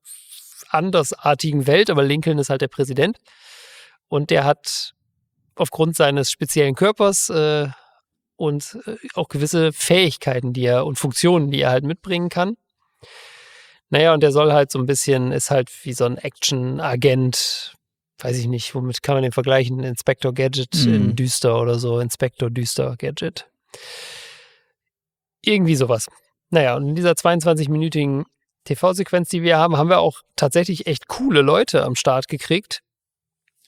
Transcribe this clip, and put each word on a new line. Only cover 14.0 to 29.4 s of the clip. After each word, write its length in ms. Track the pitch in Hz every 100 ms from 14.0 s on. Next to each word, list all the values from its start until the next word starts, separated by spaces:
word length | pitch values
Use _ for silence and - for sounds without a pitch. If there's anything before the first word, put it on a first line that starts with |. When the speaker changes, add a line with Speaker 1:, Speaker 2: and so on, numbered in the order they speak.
| 165
Speaker 1:
und 60 | 156
der 120 | 147
soll 180 | 139 151
halt 200 | 147 139
so 60 | 131
ein 60 | 127
bisschen, 460 | 135 - 131 127
ist 200 | 120 -
halt 180 | 139 127 - 139
wie 80 |
so 100 | 120
ein 140 | 123 123
Action-Agent, 1600 | 135 - - 135 127 139 160 123 139 131 127 120 - - - - _ _ _ _
weiß 180 | 127 123
ich 100 | 120
nicht, 280 | 123 - 131
womit 260 | 127 120
kann 120 | - 135
man 80 |
den 80 | 131
vergleichen? 500 | 131 123 135 120 131
Inspector 520 | 131 120 - 131 131
Gadget 420 | 131 131 135 123 160 123
Speaker 2:
Mhm. 80 |
Speaker 1:
in 220 | 107 101 120
düster 460 | 127 - 123 117
oder 180 | 120 120
so, 220 | 120 120
Inspector 480 | 120 - 131 - 120
düster 480 | 120 117 - 131 120
Gadget. 520 | 143 147 165 - - _ _ - - - - - - - - _ _ _ _ _ _ _ _ _
Irgendwie 360 | 220 208 165 143
sowas. 300 | 123 113 - _ _ _ _
Naja, 260 | 170 131 123
und 140 | 143
in 60 | 160
dieser 200 | 175 160
zweiundzwanzigminütigen 1080 | 175 170 165 156 143 151 160 151 143 135 - _ _ _ -
T-V-Sequenz, 640 | 139 180 185 185 180 170
die 140 | 180